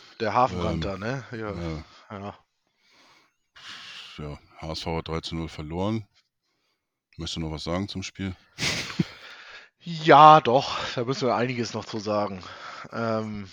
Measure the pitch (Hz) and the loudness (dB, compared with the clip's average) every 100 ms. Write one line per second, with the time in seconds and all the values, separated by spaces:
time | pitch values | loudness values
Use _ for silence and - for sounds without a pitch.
0 | - - 110 113 123 90 85 82 80 95 | -20 -6 0 2 2 2 -2 -2 -4 -6
1 | 110 135 - 113 110 92 82 78 78 - | -6 -8 -10 -10 -8 -6 -6 -8 -12 -20
2 | - 101 101 - _ _ _ _ _ _ | -16 -14 -12 -14 _ _ _ _ _ _
3 | - - _ _ _ - - - - - | -20 -20 _ _ _ -20 -18 -18 -16 -16
4 | - - 76 71 - - 80 78 87 82 | -16 -12 -12 -12 -16 -14 -8 -6 -4 -4
5 | 78 82 - 82 80 - 78 85 101 113 | -4 -6 -6 -6 -8 -8 -8 -4 -2 -2
6 | 101 _ _ _ _ _ _ _ _ _ | -6 _ _ _ _ _ _ _ _ _
7 | _ - 82 - 80 78 82 87 98 92 | _ -10 -8 -6 -6 -6 -4 -4 -4 -6
8 | - - 95 92 _ - - - - - | -10 -8 -8 -8 _ -6 -4 -4 -8 -4
9 | - - - - - - - _ 170 160 | -4 -4 -20 -20 -20 -20 -20 _ -10 -4
10 | 156 143 156 156 120 131 - - - - | 8 12 12 12 8 2 2 -6 -6 -4
11 | 117 135 127 104 123 117 110 110 - 113 | -4 -2 0 0 0 -2 -4 -6 -8 -8
12 | 104 104 104 95 90 - - - - 110 | -2 -2 -2 -6 -14 -16 -16 -16 -10 -4
13 | 113 110 110 104 95 | -2 -2 -4 -8 -12